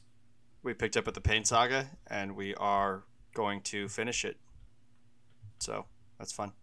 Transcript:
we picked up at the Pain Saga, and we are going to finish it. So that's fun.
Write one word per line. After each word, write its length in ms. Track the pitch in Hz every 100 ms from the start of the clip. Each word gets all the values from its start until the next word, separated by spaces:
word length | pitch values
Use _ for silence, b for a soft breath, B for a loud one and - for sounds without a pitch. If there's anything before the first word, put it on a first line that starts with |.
| - - - - - -
we 100 | 123
picked 220 | 110 113 113
up 120 | 113
at 40 |
the 60 | -
Pain 240 | - 110
Saga, 460 | 104 117 123 135 135 - -
and 280 | 104 98 98
we 180 | 98 -
are 480 | 101 101 98 95 - - -
going 280 | 113 101 101
to 260 | - 104 101
finish 340 | - 117 -
it. 140 | - - - - - - - - - - - - 107 -
So 260 | - 104 - - - -
that's 140 | -
fun. 220 | - 101 -